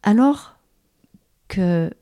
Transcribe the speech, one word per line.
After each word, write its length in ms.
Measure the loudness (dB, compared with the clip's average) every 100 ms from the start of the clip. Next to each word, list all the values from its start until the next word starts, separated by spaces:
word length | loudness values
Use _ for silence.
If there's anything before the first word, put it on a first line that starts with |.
alors 520 | 2 2 2 0 -10 _ _ _ _ _ _ _ _ _ _
qu'il 440 | -4 -2 0 -4 -8